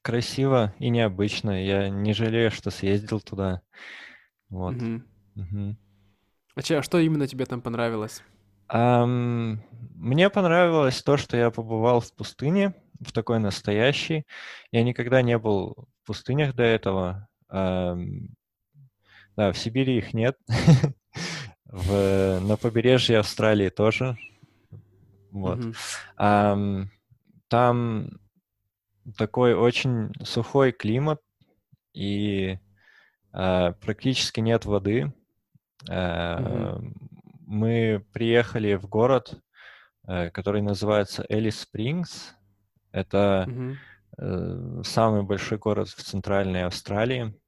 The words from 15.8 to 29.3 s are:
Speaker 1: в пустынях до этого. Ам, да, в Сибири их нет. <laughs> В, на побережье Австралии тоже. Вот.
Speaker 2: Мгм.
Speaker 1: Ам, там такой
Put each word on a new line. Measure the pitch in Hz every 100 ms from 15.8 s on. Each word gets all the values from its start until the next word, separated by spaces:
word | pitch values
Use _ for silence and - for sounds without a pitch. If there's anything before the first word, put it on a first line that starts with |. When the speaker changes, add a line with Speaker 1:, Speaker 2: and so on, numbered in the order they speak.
| - _
Speaker 1:
в | -
пустынях | 107 - 135 143 123
до |
этого. | 117 113 98 95 90 95 101 _ _
Ам, | 98 95 92 90 87 92 95 - 117 _ _ _ _ - _ _ - - -
да, | 101
в | 85
Сибири | 117 120 131 120
их | 98
нет. | 113 120 - -
<laughs> | 117 165 135 147 - _ - 170 156 120 _ -
В, | 95 90 101 98 95 95 92
на | 98 107
побережье | 120 113 120 127 - 113
Австралии | 101 - 110 104 95
тоже. | - 107 110 127 123 - _ _ _ _ - _ _ _ _ _
Вот. | 101 92 117
Speaker 2:
Мгм. | 117 113 - - - -
Speaker 1:
Ам, | 104 101 104 101 101 98 95 _ _ _ _ _ _
там | 120 123 120 120 110 - - _ _ _ _ _ _ _ _ - -
такой | 107